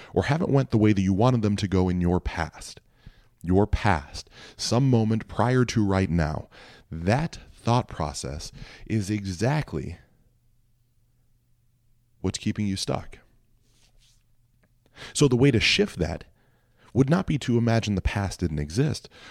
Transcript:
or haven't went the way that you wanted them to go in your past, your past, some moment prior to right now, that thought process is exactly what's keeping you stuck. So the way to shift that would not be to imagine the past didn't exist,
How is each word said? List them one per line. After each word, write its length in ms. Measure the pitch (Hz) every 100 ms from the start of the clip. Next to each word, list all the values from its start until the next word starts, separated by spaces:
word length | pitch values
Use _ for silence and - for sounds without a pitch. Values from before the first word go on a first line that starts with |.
| -
or 100 | -
haven't 280 | 92 156 -
went 200 | 135 127
the 60 | 113
way 140 | 107
that 100 | 98
you 120 | 95
wanted 280 | 95 123 123
them 140 | 104 101
to 140 | 101
go 180 | 92 92
in 140 | 90
your 180 | 87 90
past, 600 | - - 80 - - - _ _ - - _ _ 82
your 220 | 92 104
past, 600 | - 107 82 71 - - - - -
some 340 | - 117 135
moment 380 | 120 110 110 -
prior 380 | - 117 127 120
to 200 | 117 101
right 240 | 95 95
now, 380 | 85 76 76 - - - - _
that 500 | 80 87 123 165 - -
thought 360 | - - 120 -
process 640 | - 78 71 65 76 - - - - -
is 220 | 110 95
exactly 880 | 104 98 87 113 151 - 78 71 82 _ _ _ _ _ _ _ _ _ _ _ _ _ _ _ _ _ _ _ _ _ _
what's 160 | 95 -
keeping 280 | - 104 104
you 120 | 95
stuck. 420 | - 131 - - _ _ _ _ _ _ _ _ _ _ _ _ _ _ _ _ _ - -
So 160 | - 147
the 80 | 120
way 160 | 139
to 80 | 113
shift 400 | 87 - 202 -
that 240 | 80 82 - _ _ _ _ _ _
would 160 | 107 135
not 180 | 175 180
be 100 | 156
to 180 | - 117
imagine 380 | 117 113 107 98
the 60 |
past 380 | - - 98 -
didn't 200 | 87 76
exist, 500 | 73 87 147 110 - - -